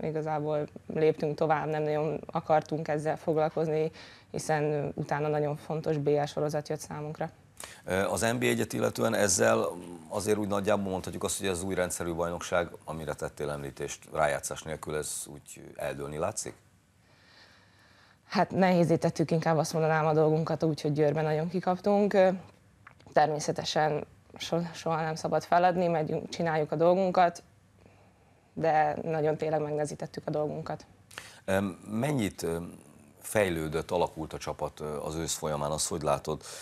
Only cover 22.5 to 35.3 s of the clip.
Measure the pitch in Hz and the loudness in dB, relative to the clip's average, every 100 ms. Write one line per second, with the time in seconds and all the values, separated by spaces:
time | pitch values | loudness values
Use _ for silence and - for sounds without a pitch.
22.5 | - _ _ - - - 175 151 151 156 | -20 _ _ -20 -20 -2 2 4 2 -2
23.5 | - - 165 151 151 - - - - - | -2 0 2 2 2 -4 -14 -20 -12 -4
24.5 | 170 170 - 160 160 160 160 165 165 - | -2 -2 -6 -2 -2 -2 -4 0 0 4
25.5 | 175 180 175 175 165 156 156 - - 165 | 6 6 4 2 2 0 -4 -6 -4 -2
26.5 | 156 151 156 170 180 190 180 175 - - | 0 0 4 4 6 4 4 4 2 -16
27.5 | _ _ _ - - - _ _ _ _ | _ _ _ -20 -20 -20 _ _ _ _
28.5 | - 156 156 151 - - 160 151 151 156 | -2 2 4 4 0 -2 0 0 0 0
29.5 | 156 147 151 147 156 160 - - 151 151 | 0 0 -2 -2 -4 -10 -8 -4 -2 -2
30.5 | 156 160 156 - - - - - - - | -4 -8 -10 -12 -20 -20 -18 -18 -12 -2
31.5 | 95 101 85 95 110 139 143 98 - 82 | 0 0 -4 -6 -2 0 0 0 -2 -4
32.5 | 82 87 - - - - - - 110 98 | -4 -6 -14 -20 -20 -20 -18 -2 2 2
33.5 | 82 78 80 78 90 80 - 78 80 - | 2 0 -2 0 0 0 -2 -8 -8 -8
34.5 | 73 73 - 76 73 78 78 80 | -4 -6 -6 -8 -6 -6 -4 -4